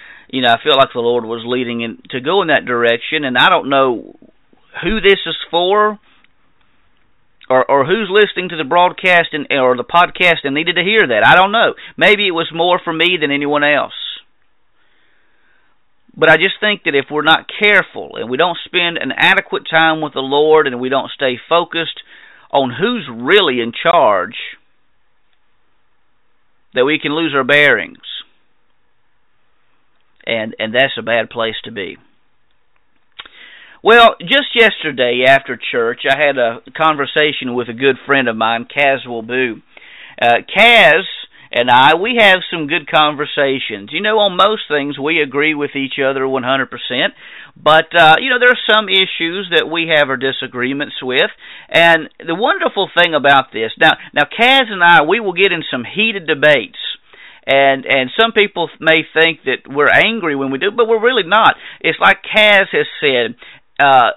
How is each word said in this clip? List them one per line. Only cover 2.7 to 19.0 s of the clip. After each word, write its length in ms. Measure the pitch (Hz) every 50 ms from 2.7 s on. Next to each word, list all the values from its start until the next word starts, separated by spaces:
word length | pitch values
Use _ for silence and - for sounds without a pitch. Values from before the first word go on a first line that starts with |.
| 123 120 120 117 117 120 - - 156 156 147
and 120 | 131 123
I 120 | 123 147 185
don't 200 | 185 151 98 131
know 460 | 139 135 135 131 120 95 - - - _ - - _ _ _ _ _ _ _ _ - - 160
who 180 | 175 220 220
this 180 | 175 196 196 - -
is 100 | 165 156 - - -
for 480 | 165 170 180 185 202 208 214 214 214 - _ _ _ _ _ _ _ _ _ _ _ _ _ _ _ _ _ _ _ _ _ _ _ _ _ _ _ _ _ -
or, 140 | 127 131 - -
or 160 | 135 139 135
who's 240 | 151 190 226 214 180
listening 400 | 190 208 208 - - 185 180 175
to 60 | 175
the 80 | 156 139
broadcast 680 | 127 160 175 180 180 - - - 185 180 170 160 - -
and, 140 | 151 139 -
or 260 | - 139 127 127 127
the 60 | 123 120
podcast 600 | - - 170 143 - - - 180 175 165 151 -
and 120 | 139 135
needed 200 | 151 165 175 165
to 80 | 170 170
hear 240 | 196 220 220 185
that. 180 | 131 113 104 110
I 100 | 127 156
don't 160 | 175 190 202
know. 240 | 208 233 208 135 - - - - -
Maybe 320 | - 165 190 214 202 208
it 40 | 190
was 200 | 170 165 165 -
more 280 | 156 165 170 175 175 175
for 120 | - 170
me 260 | 160 160 165 180 185 165
than 120 | 151 139
anyone 320 | 143 143 147 143 147 147 147
else. 300 | 147 147 135 - - - - - - - - _ _ _ _ _ _ _ _ _ _ _ _ _ _ _ _ _ _ _ _ _ _ _ _ _ _ _ _ _ _ _ _ _ _ _ _ _ _ _
But 120 | - 156 160
I 80 | 160
just 220 | 160 170 190 - -
think 220 | 214 208 208 180 -
that 120 | 170 143
if 160 | 139 127 -
we're 120 | 147 151 147
not 280 | 151 160 - - - - -
careful 560 | 214 208 208 185 - - - 110 85 71 -
and 140 | 117 110 113
we 80 | 127
don't 200 | 135 170 180 170 - -
spend 340 | - - 180 175 170 170
an 140 | -